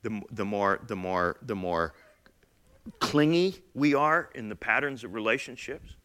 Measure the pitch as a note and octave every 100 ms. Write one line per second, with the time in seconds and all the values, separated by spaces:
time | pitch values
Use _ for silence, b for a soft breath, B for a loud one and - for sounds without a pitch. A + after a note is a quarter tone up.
0 | A2 G#2+ G2 A#2 G2+ G#2 G2 G2 A#2+ G2+
1 | F#2 F#2 F2 - B2+ G2+ F#2 E2+ E2 -
2 | b b b _ _ _ _ _ - -
3 | - D3 D3+ E3+ F#3 F#3 - - D3 C#3+
4 | D3+ D#3+ D#3+ - G#2+ G#2 - A2+ C#3+ C3
5 | A2 G#2+ A2 B2+ - B2 - C3+ - -